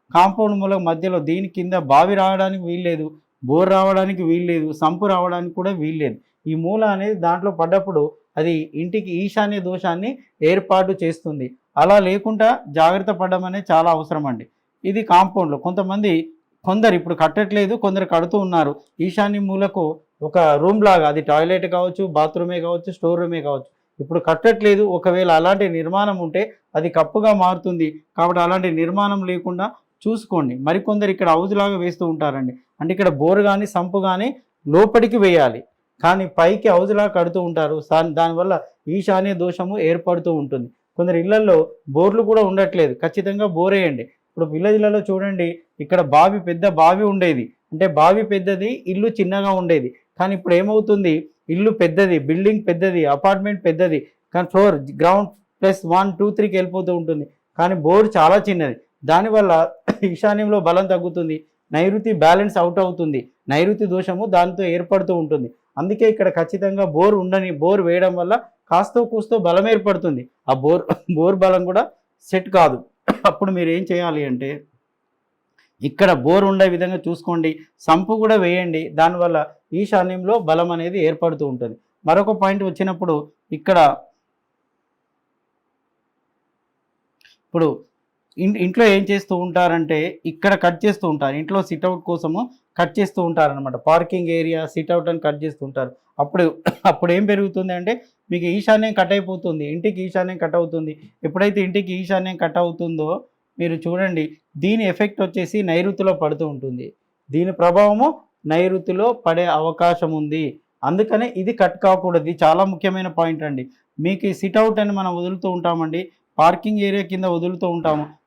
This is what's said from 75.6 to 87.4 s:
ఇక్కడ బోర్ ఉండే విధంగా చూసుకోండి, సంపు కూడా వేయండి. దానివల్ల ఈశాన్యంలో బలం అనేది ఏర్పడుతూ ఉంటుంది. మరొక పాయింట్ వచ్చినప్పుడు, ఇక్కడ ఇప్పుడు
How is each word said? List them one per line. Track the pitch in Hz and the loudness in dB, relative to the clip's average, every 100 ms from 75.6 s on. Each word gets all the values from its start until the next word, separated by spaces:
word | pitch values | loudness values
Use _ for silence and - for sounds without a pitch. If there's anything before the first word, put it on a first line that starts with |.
| _ _ | _ _
ఇక్కడ | 147 143 196 | -8 2 2
బోర్ | 156 127 185 | 4 2 2
ఉండే | 196 196 190 | 2 2 0
విధంగా | 175 180 185 | 0 -4 -4
చూసుకోండి, | 165 170 - 170 160 156 - _ | -6 -8 -4 -2 -2 -4 -14 _
సంపు | - 165 185 220 | 0 0 2 0
కూడా | 214 214 | 2 2
వేయండి. | 180 180 180 160 165 | 2 0 -2 -4 -6
దానివల్ల | 143 160 180 175 160 151 - _ | 0 0 2 0 0 -2 -10 _
ఈశాన్యంలో | 165 202 202 180 185 180 233 | -6 0 0 0 -4 -2 0
బలం | 160 160 175 | 2 0 0
అనేది | 170 170 190 | -2 -4 -2
ఏర్పడుతూ | 160 160 170 151 147 | -2 0 -2 -2 -6
ఉంటుంది. | 127 120 - _ _ | -6 -8 -12 _ _
మరొక | 156 175 202 220 | 0 2 2 0
పాయింట్ | 190 196 | 0 0
వచ్చినప్పుడు, | 190 151 190 175 180 151 147 _ _ | -4 -4 -4 -4 -2 -2 -4 _ _
ఇక్కడ | 156 156 180 147 - - _ _ _ _ _ _ _ _ _ _ _ _ _ _ _ _ _ _ _ _ _ _ _ _ _ _ _ _ _ _ _ _ | -8 0 4 4 2 -10 _ _ _ _ _ _ _ _ _ _ _ _ _ _ _ _ _ _ _ _ _ _ _ _ _ _ _ _ _ _ _ _
ఇప్పుడు | _ | _